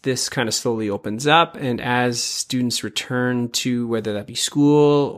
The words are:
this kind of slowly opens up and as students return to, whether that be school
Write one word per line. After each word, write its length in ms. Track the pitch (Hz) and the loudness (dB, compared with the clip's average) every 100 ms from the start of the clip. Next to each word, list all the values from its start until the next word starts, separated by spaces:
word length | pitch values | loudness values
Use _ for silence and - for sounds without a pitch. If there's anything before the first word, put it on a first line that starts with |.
this 260 | 135 123 - | -4 -4 -4
kind 180 | 139 113 | -2 -2
of 60 | |
slowly 360 | - 123 113 107 | -2 -2 -2 -2
opens 380 | 98 101 107 147 | -4 -6 -4 2
up 300 | 165 165 156 | 4 2 -2
and 240 | 135 117 | -4 -2
as 420 | 123 123 123 117 | 0 0 0 -2
students 600 | - - - 127 123 - | -6 -6 -4 -2 0 -2
return 640 | 107 - - 127 123 123 120 | -4 -6 -4 -2 0 0 -2
to, 380 | - 127 120 117 | -2 -2 -2 0
whether 260 | 113 107 | -2 -2
that 140 | 104 104 | -6 -6
be 80 | 117 | -4
school 760 | - 143 143 147 147 143 139 | -2 2 6 6 6 4 2